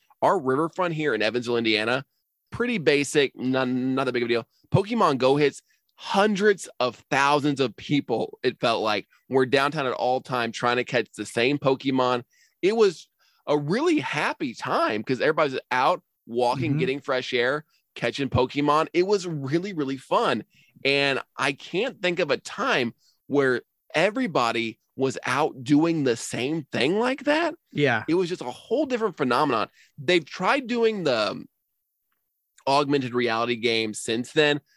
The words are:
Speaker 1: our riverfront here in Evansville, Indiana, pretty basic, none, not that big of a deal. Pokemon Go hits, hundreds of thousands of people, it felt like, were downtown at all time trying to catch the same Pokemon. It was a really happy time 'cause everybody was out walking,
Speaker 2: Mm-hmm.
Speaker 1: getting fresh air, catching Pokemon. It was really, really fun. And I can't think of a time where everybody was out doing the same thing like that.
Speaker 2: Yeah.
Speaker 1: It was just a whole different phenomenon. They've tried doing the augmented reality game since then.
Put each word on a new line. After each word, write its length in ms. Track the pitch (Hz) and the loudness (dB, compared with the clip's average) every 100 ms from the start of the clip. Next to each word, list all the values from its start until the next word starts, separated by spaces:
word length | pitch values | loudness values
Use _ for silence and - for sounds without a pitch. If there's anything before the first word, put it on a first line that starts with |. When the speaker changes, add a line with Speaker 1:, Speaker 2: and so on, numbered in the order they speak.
| _ - | _ -2
Speaker 1:
our 160 | 139 190 | 2 2
riverfront 540 | 131 135 160 - 180 | 0 0 -2 -2 -4
here 200 | 156 151 | -2 -2
in 80 | 110 | 0
Evansville, 340 | 107 120 120 120 | 0 -2 -2 0
Indiana, 460 | 113 107 110 127 - _ _ _ - | 2 0 0 -2 -6 _ _ _ -14
pretty 280 | - 240 226 | -6 -4 0
basic, 540 | 151 143 143 151 139 - | 2 2 2 2 0 0
none, 580 | 127 131 127 127 131 131 | -2 0 0 -2 -2 0
not 100 | 135 | 0
that 60 | |
big 100 | 120 | -2
of 40 | 120 | 0
a 20 | |
deal. 160 | 117 - _ - | -2 -4 _ -2
Pokemon 460 | 175 208 233 180 131 | 0 2 2 2 4
Go 180 | 131 147 | 4 4
hits, 240 | 143 - _ _ _ _ | 2 0 _ _ _ _
hundreds 720 | - 202 214 190 214 196 - - | -2 2 2 4 2 0 -4 -4
of 160 | 123 - - | -4 -4 -2
thousands 520 | 135 139 147 147 135 | 2 4 2 2 0
of 120 | 127 - | -2 -4
people, 600 | - 147 - 110 - - | -2 -2 0 -4 -4 -4
it 160 | 127 - | -4 0
felt 240 | 123 110 | 0 0
like, 240 | 107 104 - _ - | 0 -2 -4 _ -2
were 160 | 131 131 | 0 4
downtown 400 | 135 143 151 131 | 2 2 -2 -4
at 60 | |
all 260 | - 123 127 | -2 -2 -2
time 320 | - 127 117 | -2 -4 -4
trying 240 | - 120 123 | -2 0 0
to 80 | |
catch 240 | 120 123 113 - | 0 -2 -2 -8
the 100 | 104 | -6
same 320 | 117 123 143 | 0 0 2
Pokemon. 680 | 135 135 135 131 127 123 - _ _ - | 0 0 0 0 2 0 -4 _ _ -2
It 140 | 185 226 | 0 4
was 320 | 208 160 - _ _ _ - | 2 2 -16 _ _ _ -2
a 100 | 151 | -2
really 420 | 147 220 349 311 | 0 0 2 0
happy 540 | 127 143 208 - 135 | 0 -2 -2 -4 -8
time 480 | - 131 170 330 107 | -6 -4 -2 0 -2
'cause 200 | 107 123 | -2 0
everybody 320 | 127 160 151 | 0 2 0
was 80 | 131 - | -2 -2
out 300 | 127 143 185 _ _ - | 0 2 0 _ _ -6
walking, 460 | 117 123 135 160 | 0 0 0 -2
Speaker 2:
Mm-hmm. 80 | 143 | 0
Speaker 1:
getting 200 | 127 139 | -2 -4
fresh 320 | - 127 123 | -4 -4 -2
air, 320 | 123 123 151 - _ _ - | -2 0 -2 -8 _ _ -4
catching 340 | 120 117 135 | -4 -2 0
Pokemon. 580 | 127 127 143 147 151 160 | 0 0 0 2 2 2
It 120 | 170 190 | 0 2
was 200 | 208 180 | 0 -2
really, 460 | 151 135 170 196 | -6 -2 -4 -4
really 240 | 170 135 135 | -6 -6 -6
fun. 460 | - 190 214 117 - _ _ - | -2 0 2 0 -4 _ _ -4
And 360 | 135 139 143 131 - - | 0 2 2 -2 -6 -4
I 160 | 135 | -4
can't 480 | 139 - 175 254 185 | -4 -6 -4 -4 -4
think 180 | 180 175 | -4 -2
of 120 | 156 | 0
a 60 | 127 | -2
time 560 | - - 262 180 117 - _ _ - | -4 -6 -2 0 -2 -6 _ _ -2
where 340 | 139 135 120 - _ _ | 2 2 2 -4 _ _
everybody 840 | 151 190 226 240 139 120 117 117 - _ - | 0 0 0 -2 2 2 0 -4 -6 _ -4
was 200 | 135 - - | -2 -2 -2
out 380 | 131 156 - | 0 -2 -2
doing 400 | 123 143 165 165 | 2 4 4 2
the 120 | 131 113 | 0 0
same 500 | - - 127 165 147 | -4 -4 -4 -4 -4
thing 280 | 117 131 202 | -2 0 2
like 260 | 247 269 277 | 0 -2 0
that. 300 | 302 330 339 _ | 0 0 -6 _
Speaker 2:
Yeah. 320 | - 139 117 - | -2 0 0 0
Speaker 1:
It 60 | |
was 160 | 170 175 | -2 -2
just 120 | 175 | -6
a 40 | 123 | -8
whole 400 | 117 - 240 285 | -10 -4 -2 -2
different 320 | 240 220 156 | -2 -4 -2
phenomenon. 500 | 131 123 151 113 98 _ _ - | 0 2 2 0 -4 _ _ -8
They've 260 | 135 180 143 | 0 0 0
tried 420 | - 185 277 233 | -4 0 0 0
doing 360 | 240 226 214 | 0 0 0
the 400 | 156 117 101 - - _ _ _ _ _ _ _ _ _ _ _ - | 0 0 -2 -4 -14 _ _ _ _ _ _ _ _ _ _ _ 0
augmented 460 | 139 143 143 127 | 2 2 0 0
reality 420 | 123 117 113 120 120 | -2 0 0 -2 -2
game 380 | 117 113 110 | 0 0 -2
since 380 | 104 - 113 123 | -6 -6 -4 -2
then. 300 | 156 147 147 _ | 2 2 2 _